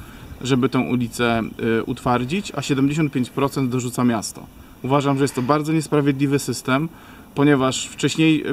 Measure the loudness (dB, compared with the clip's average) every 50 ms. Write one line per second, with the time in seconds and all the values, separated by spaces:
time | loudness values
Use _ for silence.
0 | -18 -18 -18 -18 -18 -18 -14 -10 -2 0 2 2 2 2 2 0 0 0 0 -2
1 | -2 -4 -2 0 0 2 2 0 -2 -4 -6 -4 -2 0 0 0 0 -2 -6 -4
2 | 0 0 0 0 0 -2 -4 -4 -4 -6 -8 -6 -4 -2 0 2 2 2 2 0
3 | -2 0 0 -2 -4 -4 -2 -2 -2 -2 0 -2 -2 0 -2 -2 -4 -4 -2 2
4 | 2 2 2 0 -2 -6 -10 -14 -18 -20 -20 -20 -20 -20 -16 -10 -2 0 0 2
5 | 2 2 2 2 2 0 0 0 0 2 2 2 2 0 0 0 0 0 0 2
6 | 2 2 2 2 0 0 0 0 0 -4 -6 -6 -2 -2 0 0 0 -4 -6 -12
7 | -20 -20 -20 -20 -20 -6 0 2 4 6 6 4 4 0 -2 -2 -6 -10 -6 -4
8 | -2 -2 2 2 4 4 4 2 0 2